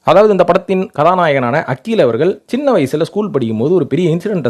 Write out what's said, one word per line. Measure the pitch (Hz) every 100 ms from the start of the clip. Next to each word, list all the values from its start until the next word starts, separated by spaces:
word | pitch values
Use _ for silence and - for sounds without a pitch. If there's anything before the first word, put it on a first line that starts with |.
அதாவது, | - 170 214
இந்த | 190
படத்தின் | 170 185 185 190 185
கதாநாயகனான | - 156 185 170 139 123 143
அகில் | - 131 226 214
அவர்கள் | 135 113 165 - -
சின்ன | 240 285
வயசுல | 214 131 151
ஸ்கூல் | 160 202 208
படிக்கும் | 143 113 110
போது | 135
ஒரு | 180 123
பெரிய | 143 175 170
இன்சிடென்ட்டை | 208 196